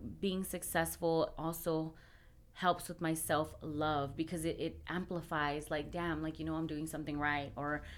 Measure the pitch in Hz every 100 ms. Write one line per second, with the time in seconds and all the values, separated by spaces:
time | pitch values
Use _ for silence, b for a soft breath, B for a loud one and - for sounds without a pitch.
0 | - 156 196 185 190 - - 170 165 -
1 | 170 165 - - 160 165 - 160 160 b
2 | b b b b - - 185 175 - 170
3 | 165 160 - 151 156 - 165 151 156 147
4 | 139 - 160 175 160 - 156 - - 170
5 | 180 175 160 160 147 147 151 156 147 175
6 | 170 156 156 156 156 160 160 151 160 156
7 | 156 147 147 147 139 - 147 147 B